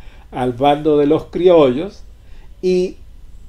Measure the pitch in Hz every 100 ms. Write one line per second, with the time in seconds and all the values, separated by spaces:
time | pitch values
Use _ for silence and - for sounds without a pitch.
0 | - - - - 127 120 143 147 151 147
1 | 143 156 - 175 180 170 139 123 190 -
2 | - - - - - - 185 185 185 -
3 | - - - -